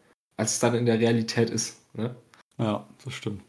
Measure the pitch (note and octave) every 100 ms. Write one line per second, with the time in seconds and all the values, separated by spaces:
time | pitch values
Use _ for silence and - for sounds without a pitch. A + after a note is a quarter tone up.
0 | _ _ _ - A2 - A#2 A#2 A#2+ A2+
1 | A#2 A#2 A2 A#2+ A2+ A2 - - _ -
2 | A#2 B2+ - - _ - A2+ G#2 - -
3 | B2+ - - G2+